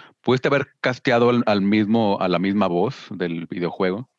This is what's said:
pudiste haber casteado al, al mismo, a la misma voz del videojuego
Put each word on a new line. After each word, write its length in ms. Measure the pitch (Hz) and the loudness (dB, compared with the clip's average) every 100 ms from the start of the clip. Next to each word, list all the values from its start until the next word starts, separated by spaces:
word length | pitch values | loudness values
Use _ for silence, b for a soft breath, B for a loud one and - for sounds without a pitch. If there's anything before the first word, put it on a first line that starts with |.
| B _ | B _
pudiste 260 | - 131 156 | -2 0 2
haber 240 | 139 135 _ | -2 -2 _
casteado 500 | 135 127 - 120 120 | -4 -2 0 2 4
al, 140 | 120 113 | 2 2
al 160 | 101 | 0
mismo, 560 | 98 107 104 113 107 98 | 2 2 2 2 2 0
a 60 | 92 | 0
la 120 | 87 | 0
misma 260 | 98 104 95 | 0 0 0
voz 400 | 87 107 - - | 0 -2 -4 -14
del 360 | 98 85 82 85 | -8 -6 -6 -8
videojuego 640 | 90 87 - 92 98 131 | -6 -6 -2 -4 -4 -10